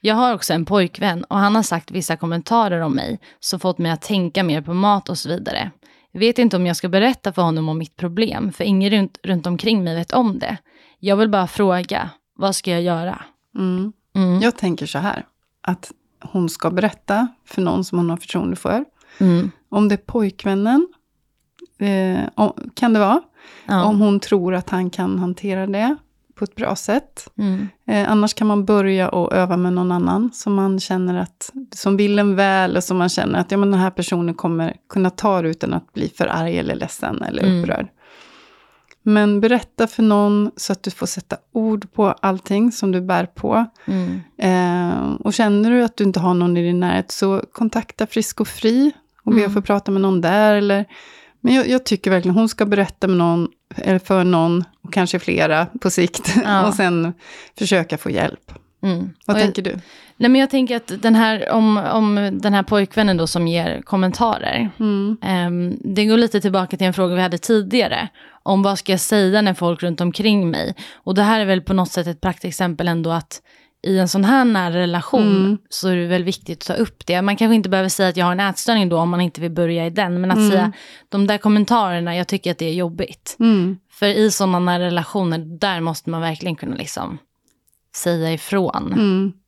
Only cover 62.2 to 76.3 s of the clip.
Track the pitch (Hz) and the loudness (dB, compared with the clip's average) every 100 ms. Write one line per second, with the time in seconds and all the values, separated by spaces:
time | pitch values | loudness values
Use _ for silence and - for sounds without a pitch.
62.2 | 202 190 202 202 190 208 196 - 208 180 | -2 -2 0 0 2 0 0 2 2 2
63.2 | 160 175 170 170 165 67 - 196 185 180 | 0 0 0 0 -2 -6 -4 0 0 0
64.2 | 226 214 - - 226 - 220 202 202 220 | 0 0 -2 -2 -4 -2 -2 0 -2 -4
65.2 | 185 185 175 175 175 - - 196 214 220 | -2 -2 0 -2 -4 -4 -4 0 4 4
66.2 | 233 214 196 190 180 190 190 180 185 180 | 4 2 0 0 -2 0 0 2 0 2
67.2 | 185 175 - 226 190 247 214 - - _ | 0 -2 2 2 2 0 0 -2 -6 _
68.2 | - - - 196 196 196 - 185 - 214 | -20 -12 0 2 2 0 -2 -2 2 2
69.2 | 190 208 208 185 175 170 180 170 175 - | 4 4 2 0 -2 -2 -4 -2 -2 0
70.2 | 208 208 175 - 80 - - - - 190 | 2 2 2 -2 -4 -8 -14 -14 -4 2
71.2 | 208 220 202 190 - 190 180 - 175 165 | 4 2 2 0 0 0 0 -2 -4 -4
72.2 | 185 175 190 156 180 156 175 165 165 165 | -6 -6 -8 -4 -4 -2 -2 0 -2 -4
73.2 | 156 - _ _ _ _ - 190 180 190 | -6 -16 _ _ _ _ -2 0 2 2
74.2 | 196 269 247 208 180 170 175 175 - 262 | 4 4 4 2 0 0 0 -2 0 2
75.2 | 214 196 190 208 _ - 190 180 175 180 | 4 4 2 0 _ -6 -2 0 0 0
76.2 | 175 | -2